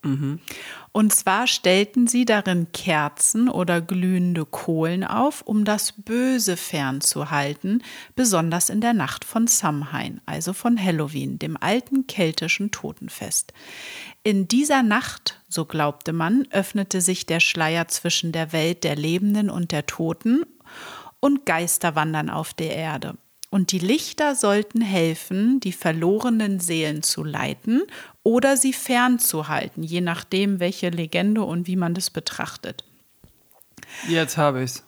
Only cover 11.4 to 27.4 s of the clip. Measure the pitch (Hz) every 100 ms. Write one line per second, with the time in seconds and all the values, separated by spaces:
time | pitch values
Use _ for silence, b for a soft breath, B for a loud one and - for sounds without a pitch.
11.4 | 147 160 165 220 247 269 262 - 165 160
12.4 | 165 - 202 - 143 156 - - - -
13.4 | - B B B B B B B 214 202
14.4 | 185 240 294 277 233 208 - - - -
15.4 | _ - 151 156 147 143 - 165 165 247
16.4 | 269 196 190 208 196 185 180 185 - 165
17.4 | - 165 160 170 165 - 175 - 165 165
18.4 | 160 160 160 175 165 147 156 175 202 208
19.4 | 208 - 170 156 - - 165 170 220 262
20.4 | 339 - B B B B B _ 277 277
21.4 | 233 165 170 - 175 156 156 156 156 156
22.4 | 160 - 160 - 160 147 151 - _ _
23.4 | - 196 180 185 180 294 - - 302 269
24.4 | 208 202 208 226 220 190 165 160 - 185
25.4 | 220 269 190 180 175 160 170 208 247 226
26.4 | 208 196 170 165 156 156 - - 156 147